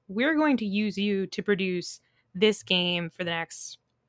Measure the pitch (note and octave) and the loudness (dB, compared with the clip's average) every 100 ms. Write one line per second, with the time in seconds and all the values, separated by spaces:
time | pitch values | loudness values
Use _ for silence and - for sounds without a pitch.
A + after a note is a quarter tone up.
0 | _ G3 C4+ D#4 D#4 B3+ G#3+ G3 G#3+ G3 | _ -2 2 2 4 2 0 0 -2 0
1 | G#3 G3 F#3 - G#3 G3+ F#3+ F3+ E3+ - | 0 0 -2 -4 0 2 2 -2 -6 -12
2 | _ _ _ F#3 G#3+ G3+ - F#3 F3 F3 | _ _ _ 2 2 2 0 2 2 0
3 | E3+ - F3+ E3+ E3 - - - _ _ | -4 -6 -4 -4 -6 -10 -12 -16 _ _